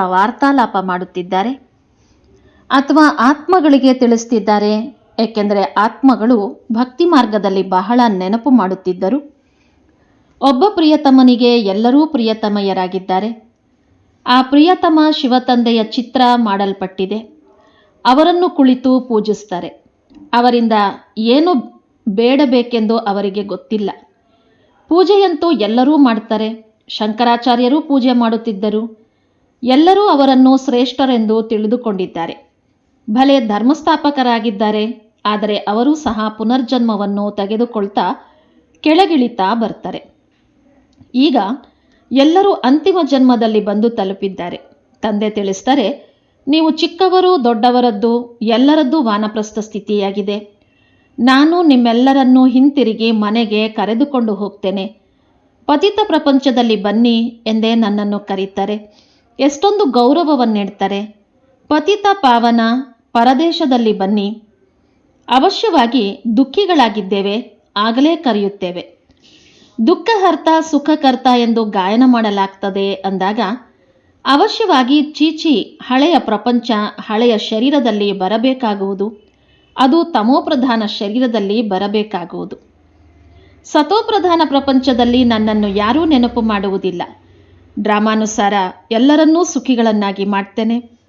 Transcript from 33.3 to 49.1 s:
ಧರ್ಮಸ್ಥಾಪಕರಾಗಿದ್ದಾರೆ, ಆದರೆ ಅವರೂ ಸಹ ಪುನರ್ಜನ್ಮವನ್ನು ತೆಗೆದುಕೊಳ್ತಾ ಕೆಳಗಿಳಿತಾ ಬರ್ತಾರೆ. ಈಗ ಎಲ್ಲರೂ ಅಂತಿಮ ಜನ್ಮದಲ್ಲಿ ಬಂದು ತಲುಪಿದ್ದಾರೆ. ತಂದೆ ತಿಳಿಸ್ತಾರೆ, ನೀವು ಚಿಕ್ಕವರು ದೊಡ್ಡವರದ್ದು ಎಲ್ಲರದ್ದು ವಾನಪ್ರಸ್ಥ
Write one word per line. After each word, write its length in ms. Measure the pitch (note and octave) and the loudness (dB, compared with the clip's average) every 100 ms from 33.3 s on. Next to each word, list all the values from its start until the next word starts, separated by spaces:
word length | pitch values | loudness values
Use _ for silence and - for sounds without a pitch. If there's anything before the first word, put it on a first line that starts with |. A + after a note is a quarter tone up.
| C#4 | 2
ಧರ್ಮಸ್ಥಾಪಕರಾಗಿದ್ದಾರೆ, 1700 | A3+ G#3 A#3+ D#4 E4+ D#4 D4 C#4+ B3 A#3 A3+ G3 G#3+ G#3+ A3 B3 _ _ | 0 0 0 0 0 0 0 -2 0 -2 -2 -2 -2 -2 -4 -8 _ _
ಆದರೆ 320 | G#3 G#3+ G#3 G3+ | -6 -4 -4 -4
ಅವರೂ 380 | - G#3+ C#4 | -4 -2 0
ಸಹ 400 | D#4 G#3 A3 G#3+ G#3+ | -2 -4 -4 -6 -6
ಪುನರ್ಜನ್ಮವನ್ನು 920 | A3 C4 A#3+ B3+ A#3 G3+ G3+ G3+ G#3 | -2 -2 -2 -2 0 -2 -4 -4 -4
ತೆಗೆದುಕೊಳ್ತಾ 1040 | G#3 G3 A3 A#3+ A3 G3+ A#3+ F3+ C4 - _ _ _ _ _ | -6 -4 -4 -4 -4 -4 -2 -4 -6 -12 _ _ _ _ _
ಕೆಳಗಿಳಿತಾ 720 | D4+ D#4+ F#4+ D#4 A#3+ A#3 F#3+ | 0 2 2 0 -2 -2 -4
ಬರ್ತಾರೆ. 560 | A#3 A3 - F3+ - - _ _ _ _ _ _ _ _ _ _ | -2 -4 -8 -14 -14 -16 _ _ _ _ _ _ _ _ _ _
ಈಗ 220 | B3 C#4+ B3+ F#3+ C4+ - _ _ _ _ | 0 2 2 -2 -6 -12 _ _ _ _
ಎಲ್ಲರೂ 400 | B3+ D4 F4+ G4+ | 2 4 4 2
ಅಂತಿಮ 460 | - A#3+ D4+ F#4+ F4+ C#4 | 0 2 2 2 0 0
ಜನ್ಮದಲ್ಲಿ 540 | C4+ B3+ A#3 A3+ G#3+ | 2 2 2 0 0
ಬಂದು 260 | G#3 G#3 A#3 | -2 -2 -2
ತಲುಪಿದ್ದಾರೆ. 680 | A#3 G3 G3 G3 F3+ F3 - - _ _ _ | -2 -6 -6 -8 -8 -10 -12 -18 _ _ _
ತಂದೆ 280 | A3 G#3 G#3+ | -4 -2 -4
ತಿಳಿಸ್ತಾರೆ, 800 | G#3+ G3 F#3+ B3+ C#4+ G#3+ - - _ _ _ - | -4 -4 -4 -2 0 -2 -6 -14 _ _ _ -2
ನೀವು 220 | D#4 D#4+ | 0 0
ಚಿಕ್ಕವರು 760 | D#4 E4 E4+ F#4 F#4 F#4 F4+ | 0 -4 0 0 2 2 2
ದೊಡ್ಡವರದ್ದು 920 | A#3+ A3+ B3 B3 B3 G3+ A#3 A#3+ B3 - | 0 0 2 2 0 0 -2 -2 -4 -6
ಎಲ್ಲರದ್ದು 600 | A3 A3+ C#4 D#4 C4 D#4+ | -2 2 2 2 2 0
ವಾನಪ್ರಸ್ಥ 560 | A3+ | -2